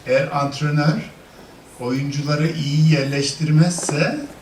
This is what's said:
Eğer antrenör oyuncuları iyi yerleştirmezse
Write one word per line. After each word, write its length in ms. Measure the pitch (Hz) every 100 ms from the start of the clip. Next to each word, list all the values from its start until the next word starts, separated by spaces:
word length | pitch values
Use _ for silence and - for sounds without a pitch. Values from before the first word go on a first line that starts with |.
| -
Eğer 340 | 131 - 143
antrenör 720 | 139 - 147 151 147 226 - - - - - - - -
oyuncuları 720 | 127 135 143 143 143 151 160
iyi 400 | 160 143 151 160
yerleştirmezse 1300 | 151 139 139 139 - 151 151 175 - - 147 - 302 - -